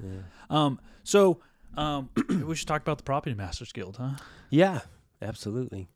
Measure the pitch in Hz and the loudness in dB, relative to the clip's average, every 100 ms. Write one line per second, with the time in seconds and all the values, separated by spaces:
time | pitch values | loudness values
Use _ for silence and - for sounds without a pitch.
0 | 95 95 92 - - 151 147 131 - - | -12 -12 -14 -18 -2 2 2 0 -8 -16
1 | - 202 196 170 _ _ - - 151 143 | 2 6 6 4 _ _ -12 -4 -2 -2
2 | 131 - - 190 151 160 - 151 156 147 | -4 -2 0 0 -2 -4 -2 -2 -2 -4
3 | - 139 151 107 95 - 117 - 92 98 | -2 -2 -2 -6 -6 -8 -10 -10 -10 -6
4 | 127 135 - - - 143 190 170 - - | -6 -6 -10 -20 2 6 6 4 -8 -18
5 | _ - 101 110 107 113 127 101 95 | _ -12 -10 -8 -6 -6 -6 -8 -12